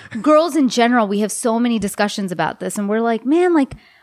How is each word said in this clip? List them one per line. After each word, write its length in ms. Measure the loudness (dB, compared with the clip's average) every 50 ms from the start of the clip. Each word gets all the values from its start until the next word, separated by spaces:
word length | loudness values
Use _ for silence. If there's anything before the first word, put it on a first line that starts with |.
| -16 -14 -10 -4 2
girls 340 | 4 4 4 4 2 0
in 120 | 0 0 0
general, 380 | 2 2 2 2 2 2 2 0
we 100 | 0 -2
have 120 | -2 -2 -4
so 260 | -2 -2 0 0 0
many 200 | 0 0 0 -2
discussions 520 | -2 -4 -2 -2 -2 -2 -2 -4 -6 -6 -4
about 280 | -2 -4 -4 -4 -6
this, 180 | -8 -8 -6 -4
and 100 | -4 -2
we're 120 | -2 0
like, 260 | 0 0 -2 -2 0
"Man, 260 | 0 2 2 4 4 2
like, 200 | 2 0 0 -4 -14 _ _ _ _